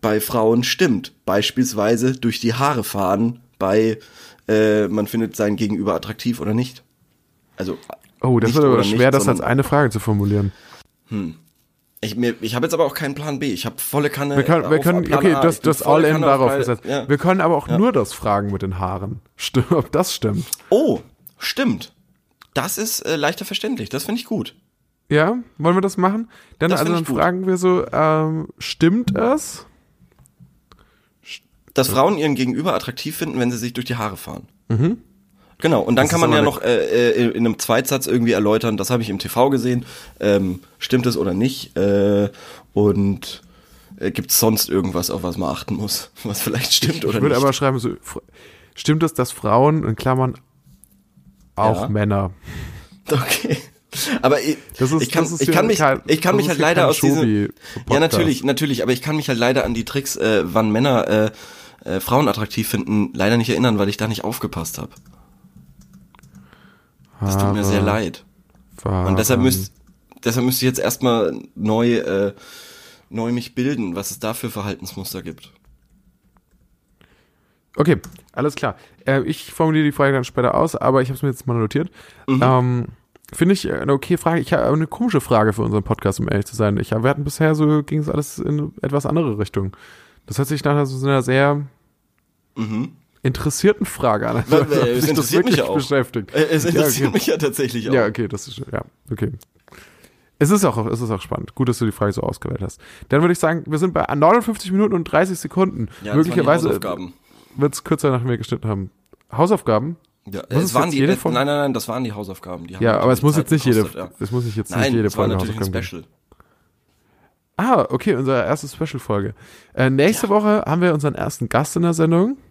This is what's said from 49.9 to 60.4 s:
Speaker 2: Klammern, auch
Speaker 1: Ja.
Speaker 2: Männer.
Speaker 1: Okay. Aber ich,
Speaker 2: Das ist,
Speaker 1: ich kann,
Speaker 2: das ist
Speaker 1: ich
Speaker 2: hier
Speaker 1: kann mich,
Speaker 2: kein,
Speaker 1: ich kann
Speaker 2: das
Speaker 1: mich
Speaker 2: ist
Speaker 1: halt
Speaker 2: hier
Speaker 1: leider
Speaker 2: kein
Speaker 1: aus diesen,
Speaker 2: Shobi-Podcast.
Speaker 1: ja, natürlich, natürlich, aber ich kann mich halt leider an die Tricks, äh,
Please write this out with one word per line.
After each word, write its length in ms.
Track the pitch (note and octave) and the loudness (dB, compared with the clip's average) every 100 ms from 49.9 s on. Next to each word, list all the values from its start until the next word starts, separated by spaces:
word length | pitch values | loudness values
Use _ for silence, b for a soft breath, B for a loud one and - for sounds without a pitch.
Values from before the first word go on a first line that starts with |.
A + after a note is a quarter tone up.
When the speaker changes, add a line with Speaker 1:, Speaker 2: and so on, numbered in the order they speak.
Speaker 2:
Klammern, 400 | A2 C3 C3 C3 - _ _ _ - _ _ _ _ - _ _ | -2 0 0 0 -4 _ _ _ -20 _ _ _ _ -20 _ _
auch 280 | - A2 G2+ | -2 0 2
Speaker 1:
Ja. 60 | G#2+ | 0
Speaker 2:
Männer. 440 | G#2 G#2 G2+ F#2+ F#2+ B B B B B B - | 0 2 0 -2 -6 B B B B B B -2
Speaker 1:
Okay. 500 | C#3+ B2 - - C#3 - _ _ B B C#4 | -2 0 -4 -2 -6 -6 _ _ B B 0
Aber 200 | B2+ C#3+ | 2 0
ich, 160 | C#3 D3+ - - | 0 -6 -8 -4
Speaker 2:
Das 120 | B2+ | 0
ist, 100 | D#3+ | 0
Speaker 1:
ich 80 | A3+ | 0
kann, 100 | E3 | -2
Speaker 2:
das 80 | E3 | -2
ist 100 | E3 | 0
Speaker 1:
ich 40 | C#3 | 2
Speaker 2:
hier 60 | |
Speaker 1:
kann 140 | D#3+ G#3+ | 2 2
mich, 100 | G#3 | 2
Speaker 2:
kein, 220 | D3+ C3+ - | 2 0 0
Speaker 1:
ich 120 | D#3 | 0
kann 100 | F3 | 2
Speaker 2:
das 40 | G3+ | 0
Speaker 1:
mich 80 | D3+ | 0
Speaker 2:
ist 20 | |
Speaker 1:
halt 80 | D3+ | 0
Speaker 2:
hier 80 | D3+ | 2
Speaker 1:
leider 140 | E3+ | 4
Speaker 2:
kein 100 | D#3+ | 2
Speaker 1:
aus 80 | D3+ | 4
diesen, 180 | C#3 D3 | 2 2
Speaker 2:
Shobi-Podcast. 680 | C#3 G#2 G#2 - - - - | 2 2 -2 -6 -16 -14 0
Speaker 1:
ja, 80 | C3 | 2
natürlich, 420 | D#3+ G#3 D#3+ C#3 | 2 2 0 0
natürlich, 400 | C3 C3+ D3+ A#2+ | 0 -2 0 -2
aber 80 | A#2 | 0
ich 80 | B2 | -2
kann 120 | D3+ | -2
mich 140 | D#3 D3 | -4 -2
halt 100 | A#2+ | 0
leider 260 | A#2+ C3 | 2 2
an 100 | A#2 | 0
die 100 | A2+ | -4
Tricks, 320 | A2+ C#3 C3+ - | -4 -6 -6 -2
äh, 260 | G#2+ G#2+ | 2 2